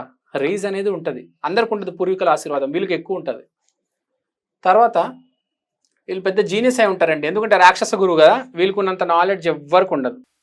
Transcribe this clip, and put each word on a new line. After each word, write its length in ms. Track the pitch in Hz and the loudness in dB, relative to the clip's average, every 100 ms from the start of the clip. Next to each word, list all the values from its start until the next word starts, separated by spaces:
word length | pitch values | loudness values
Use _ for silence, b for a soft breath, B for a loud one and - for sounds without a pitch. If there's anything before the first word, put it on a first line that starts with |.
| 123 _ _ 143 | -2 _ _ -4
రేజ్ 300 | 143 202 196 | -4 -4 -6
అనేది 240 | 196 202 | -6 -4
ఉంటది. 400 | 180 165 127 - _ 147 | -4 -6 -8 -12 _ -4
అందరికి 280 | 202 226 | -2 -2
ఉండదు 180 | 208 185 | -6 -12
పూర్వీకుల 380 | 180 185 185 175 | -6 -4 -2 0
ఆశీర్వాదం, 420 | 151 160 139 135 | 0 -2 -4 -2
వీళ్ళకి 220 | 160 190 | -4 -4
ఎక్కువ 240 | 165 165 185 | -4 -6 -8
ఉంటది. 260 | 156 123 - _ _ _ _ _ _ _ _ _ _ _ | -8 -12 -16 _ _ _ _ _ _ _ _ _ _ _
తర్వాత 340 | 185 208 233 185 196 127 _ _ _ _ _ _ _ _ - | 2 4 4 0 -4 -8 _ _ _ _ _ _ _ _ -12
వీళ్ళు 160 | 185 | -6
పెద్ద 140 | 185 190 | -2 -2
జీనియస్ 420 | 190 202 247 247 | 0 0 0 2
అయి 100 | 214 | 0
ఉంటారండి, 380 | 185 165 151 147 | 2 0 0 -2
ఎందుకంటే 300 | 196 220 196 | -4 2 6
రాక్షస 380 | 180 185 214 208 | 6 4 0 0
గురువు 220 | 190 160 | 2 6
కదా, 300 | 156 233 254 - | 6 6 0 -2
వీళ్ళకున్నంత 480 | 190 196 190 185 | -2 0 -4 -2
నాలెడ్జ్ 440 | 180 170 185 190 165 | 0 2 2 0 -4
ఎవ్వరికి 460 | 147 143 180 190 | -4 0 2 2
ఉండదు. 300 | 156 127 127 - _ | 0 -4 -8 -16 _